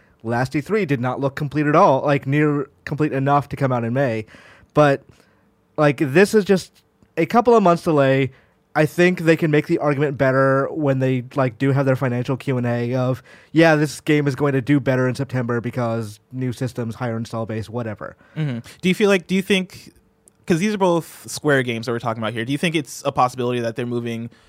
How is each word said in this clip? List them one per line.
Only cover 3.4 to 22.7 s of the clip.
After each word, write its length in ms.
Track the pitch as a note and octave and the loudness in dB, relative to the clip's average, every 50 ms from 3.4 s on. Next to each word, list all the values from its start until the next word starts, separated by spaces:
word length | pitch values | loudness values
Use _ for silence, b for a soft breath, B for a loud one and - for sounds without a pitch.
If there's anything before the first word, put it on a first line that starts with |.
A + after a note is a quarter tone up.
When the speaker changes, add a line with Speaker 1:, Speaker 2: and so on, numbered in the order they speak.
| C3+ - | 0 -2
Speaker 1:
to 80 | - | -4
come 160 | - C#3+ C3 B2+ | -4 -2 -2 0
out 100 | B2 A#2 | -2 -2
in 100 | A2+ A#2 | -2 -2
May. 340 | C3+ C#3+ B2+ A2+ A2 G#2+ B B B B B B B B B _ | 0 0 0 -2 -4 -6 B B B B B B B B B _
But, 280 | D3 D3+ C#3+ C#3 C#3 - - b b b b b b b b _ _ _ _ _ | 4 4 4 2 0 -4 -12 b b b b b b b b _ _ _ _ _
like, 220 | - D3+ D3 C#3 - | 2 2 2 2 2
this 360 | D#3+ C#3 B2+ E3+ G3+ G3+ - | -2 2 4 4 4 4 4
is 100 | A3 G3 | 2 2
just 380 | E3+ G3 F3+ - - _ _ _ _ _ _ _ _ _ | 4 2 0 0 -6 _ _ _ _ _ _ _ _ _
a 100 | - E3 | -4 -2
couple 280 | D#3 - A#3 A#3 B3 A#3 | 2 2 2 4 6 4
of 80 | A3+ G3+ | 6 6
months 200 | F3+ E3+ E3+ - | 4 4 2 2
delay. 460 | F3+ D#3+ D3 C#3 C3+ C3+ C3+ C#3 C3 C3+ b b b b b b _ _ | 0 2 4 4 4 4 2 0 -2 -4 b b b b b b _ _
I 120 | D3+ D#3 | 0 0
think 340 | D3 - - F3 F3+ F3+ F3+ | 0 2 2 2 2 2 2
they 160 | E3+ D#3+ E3 | 2 2 2
can 140 | D#3 E3+ D#3+ | 2 2 2
make 160 | D3 D3+ D3 | 2 2 2
the 100 | - E3+ E3+ | 2 -2 0
argument 380 | - D3+ D3 C3 D3 C#3+ - | 0 0 0 0 -2 -2 0
better 500 | A#2 C#3+ C3 C3 C3+ C3+ C3+ C3+ C3+ C#3 - | 0 0 2 4 4 4 4 2 2 0 -2
when 280 | - E3 D3+ C#3 C3+ C3 | -4 -2 -2 0 0 0
they, 260 | C3 C3 C3 B2+ A#2+ B2+ - | 0 0 0 -2 -4 -4 -2
like, 240 | C#3+ C3 C3 - - | -2 -2 -2 -2 -2
do 140 | C#3 C#3 C3+ | 0 0 2
have 120 | C#3 C#3 | 2 2
their 100 | C3+ C3 | 2 0
financial 420 | B2+ C#3+ C3 A#2+ B2 B2 - C#3 A#2+ | 0 0 -2 -2 -2 -2 -4 -4 -4
Q 180 | - - C3 | -4 -4 -4
and 100 | B2 B2 | -2 -2
A 280 | A#2+ A#2+ A#2+ A#2+ A#2+ B2 | -2 -2 -2 -2 -2 -2
of, 280 | C3 B2+ B2+ B2+ - b b b b b b - | -2 -2 -2 -2 -4 b b b b b b 2
"Yeah, 220 | D#3 E3 E3 D#3 | 4 6 6 6
this 240 | D3+ D3+ D3 - - | 4 2 -2 -4 -6
game 260 | - - D3+ D3 D3 | -2 0 0 2 2
is 80 | C#3+ C3 | 0 -2
going 200 | B2+ D3 C#3+ C3+ | 0 -2 0 0
to 80 | C3+ A#2+ | 0 0
do 180 | - D3 C#3+ | 2 0 2
better 260 | A#2+ C3+ C3 B2+ B2+ | 2 0 0 2 0
in 80 | B2+ B2 | 0 -2
September 460 | - C3+ - - B2+ B2+ A#2 A#2+ A#2+ | -4 -6 -6 -4 -4 -4 -2 -4 -4
because 600 | G#2+ B2 A2+ B2+ B2 A#2 A2+ A#2 A2+ G#2 G#2 - _ _ B2 | -4 -4 -4 -4 -4 -2 -4 -4 -6 -8 -12 -18 _ _ -10
new 200 | C3 C3 B2+ A#2+ | -6 -6 -6 -4
systems, 400 | - C3+ B2 - - A#2+ A2+ A2 | -4 -6 -6 -6 -6 -8 -8 -8
higher 240 | - B2+ A#2+ A2+ A2+ | -6 -6 -6 -6 -6
install 260 | A#2 - - A2+ A2+ | -8 -8 -8 -8 -6
base, 240 | G#2+ A2 A2+ G#2 - | -6 -6 -8 -8 -8
whatever." 480 | G#2+ A#2+ A#2+ A2 G#2 - - - - b b b b | -8 -8 -8 -8 -10 -10 -14 -16 -16 b b b b
Speaker 2:
Mm-hmm. 260 | D#3+ D#3 D3 B2 A2+ B B B B | -6 -6 -6 -6 -8 B B B B
Do 80 | - F#3 | -2 -2
you 60 | F#3 | 0
feel 160 | - A3 G3 | 2 2 2
like, 160 | G3+ F#3+ D#3+ | 2 0 0
do 80 | - F#3 | -2 -2
you 80 | G3 F#3+ | -2 0
think, 500 | - G#3 F#3+ F#3 F3+ - - - - - _ _ _ _ _ _ _ _ _ _ | 0 -2 -2 -2 -6 -10 -18 -20 -20 -20 _ _ _ _ _ _ _ _ _ _
'cause 120 | - F3+ D#3 | -2 -2 0
these 140 | F#3 G#3+ G#3 | 0 -2 0
are 60 | G#3 | 0
both 520 | G3 F3+ E3+ E3 D#3 - - - - - | 2 2 2 0 -2 -6 -12 -20 -16 -14
Square 340 | - - - D3+ C#3+ C3+ B2+ | -12 -4 0 2 2 2 2
games 200 | B2 A#2 A2+ A#2 | 0 -4 -4 -4
that 80 | B2+ A#2 | -4 -6
we're 60 | A#2 | -4
talking 240 | - A#2+ A2+ A#2 A2+ | -4 -4 -4 -4 -4
about 100 | - A#2 | -4 -4
here, 140 | A#2 A2+ | -4 -4
do 60 | A#2+ C#3 | -4 -4
you 60 | C#3+ | -2
think 160 | - F3 | -2 -2